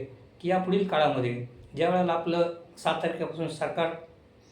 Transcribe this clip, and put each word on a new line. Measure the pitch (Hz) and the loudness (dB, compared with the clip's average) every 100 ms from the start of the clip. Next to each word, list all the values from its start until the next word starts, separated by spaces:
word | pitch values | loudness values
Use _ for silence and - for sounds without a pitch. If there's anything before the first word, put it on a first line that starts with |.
| - - - - | -6 -14 -20 -6
की | 170 | 0
या | 185 | 0
पुढील | 180 196 185 | 2 2 2
काळामध्ये | 156 147 131 123 120 123 - - 139 | 4 4 2 0 -2 -8 -14 -10 0
ज्या | 170 | 2
वेळेला | 180 180 | 4 2
आपलं | 170 170 170 170 - - - | 0 0 2 0 -2 -14 -4
सात | 160 165 | -2 0
तारखेपासून | 175 160 156 156 160 | -2 -2 -6 -4 -6
सरकार | - 147 160 165 165 - - - - - | -4 -4 -2 -2 -4 -14 -20 -20 -20 -14